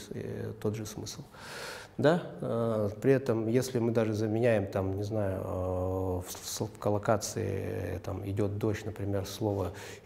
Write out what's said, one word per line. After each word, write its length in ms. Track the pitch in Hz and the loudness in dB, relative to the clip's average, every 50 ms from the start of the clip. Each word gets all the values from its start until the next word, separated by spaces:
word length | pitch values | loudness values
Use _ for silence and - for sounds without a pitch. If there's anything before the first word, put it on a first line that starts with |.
| - - - | -6 -8 -8
э, 360 | 110 110 110 110 107 107 107 107 - | -8 -6 -6 -6 -6 -6 -8 -6 -4
тот 140 | - 107 107 | -2 -2 -2
же 120 | 117 104 | -2 -4
смысл. 340 | - - - 107 - - - 143 - - - - - - - - - - - - - - - | -8 -8 -10 -10 -10 -10 -12 -14 -16 -16 -16 -14 -14 -12 -12 -10 -10 -12 -12 -14 -10 0 4
Да? 240 | 123 147 170 170 - - - - | 6 6 6 6 2 -2 -6 -6
Э, 480 | 143 123 117 117 117 117 110 107 104 98 - 110 | -4 -2 0 2 2 2 2 2 2 0 0 2
при 120 | 117 131 | 4 6
этом, 360 | 135 127 135 - 110 113 110 | 6 6 4 2 2 2 2
если 300 | 113 117 127 123 131 - | 4 4 2 2 2 2
мы 140 | 117 113 117 | 2 2 4
даже 220 | 113 117 110 110 107 | 4 4 4 2 2
заменяем, 520 | 104 113 107 107 113 123 120 110 104 95 | 2 2 2 2 4 4 6 6 4 4
там, 320 | 95 - 98 95 95 95 | 2 0 0 0 0 0
не 60 | 98 104 | -2 -2
знаю, 380 | 104 113 107 101 95 95 95 - | -2 0 0 0 0 0 -2 -2
э, 800 | 92 95 92 90 92 92 92 92 92 92 92 92 92 90 90 | -2 -2 -2 -2 0 0 0 0 0 0 0 0 0 0 -2
в 100 | 92 - | -4 -6
с-, 340 | - - - - - - 117 | -8 -10 -8 -6 -4 -4 -4
в 140 | 104 - - | -4 -4 -2
коллокации, 680 | - 107 104 101 101 - 110 101 - - - 107 98 | 0 0 2 2 4 4 2 4 2 -2 -4 -2 -2
э, 540 | 98 98 95 98 98 101 101 95 95 92 92 - | -2 -2 -2 -2 -4 -4 -4 -4 -4 -4 -6 -6
там, 240 | 98 95 92 101 | -6 -6 -4 -4
"идет 300 | 98 98 101 104 98 101 | -2 0 0 0 0 0
дождь", 260 | 101 - 110 107 - - | 0 0 0 0 -2 -4
например, 440 | 110 - - 98 101 101 98 90 | -6 -6 -4 -2 0 0 0 -2
слово 460 | - - - 110 104 101 98 92 90 - - - - - - - | -4 -4 -2 0 0 2 0 0 -2 -4 -8 -12 -12 -14 -8 -4